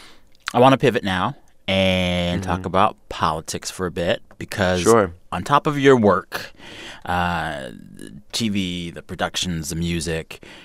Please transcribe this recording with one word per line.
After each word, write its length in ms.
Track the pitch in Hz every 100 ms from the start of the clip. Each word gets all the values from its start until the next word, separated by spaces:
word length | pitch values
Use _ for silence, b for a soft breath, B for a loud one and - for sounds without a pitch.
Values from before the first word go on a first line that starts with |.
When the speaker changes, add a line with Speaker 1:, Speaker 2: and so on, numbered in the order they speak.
| B B B - -
Speaker 1:
I 60 | 120
wanna 180 | 131 135
pivot 260 | 135 110
now 320 | 98 92 107 - - - -
and 760 | 95 95 92 90 90 87 87
talk 160 | 92 90
Speaker 2:
Mm-hmm. 80 | 92
Speaker 1:
about 300 | 92 98 - -
politics 600 | - 82 80 - 87 -
for 140 | - 90
a 60 |
bit 300 | 90 87 - - -
because 440 | 92 - 92 90
Speaker 2:
Sure. 320 | 90 113 92 85 -
Speaker 1:
on 120 | 90
top 240 | - 143 156
of 120 | 143
your 180 | 139 131
work, 540 | 101 90 - - - - B B B B -
uh, 640 | 87 87 82 78 71 64 50 50 50 52 58 -
T 180 | - 113
V, 420 | 101 92 87 85
the 100 | 78
productions, 680 | - 85 90 - 92 82 76
the 60 | 82
music, 680 | 85 85 82 80 78 - B B